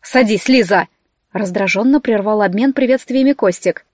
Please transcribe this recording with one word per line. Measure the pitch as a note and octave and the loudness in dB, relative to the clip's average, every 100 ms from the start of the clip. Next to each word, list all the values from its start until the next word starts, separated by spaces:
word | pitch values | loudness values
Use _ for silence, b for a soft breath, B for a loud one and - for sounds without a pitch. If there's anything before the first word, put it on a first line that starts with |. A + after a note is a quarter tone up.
"Садись, | - B3+ A#3 G#3 - | -2 0 2 0 2
Лиза", | C4 F#3+ G3 - _ _ _ _ | 2 2 0 -2 _ _ _ _
раздражённо | F#3+ G3+ F3+ G3 F3+ A#3+ C#4+ | -8 -6 -4 -2 0 2 0
прервал | C#4 A3 G3+ G#3+ | 0 -2 0 0
обмен | G3+ F#3+ C4+ | 0 0 0
приветствиями | C#4 C4 C4 - B3+ C4+ | 0 0 0 0 0 0
Костик. | C#4+ G#3 F3 - - _ | 2 0 0 -2 -4 _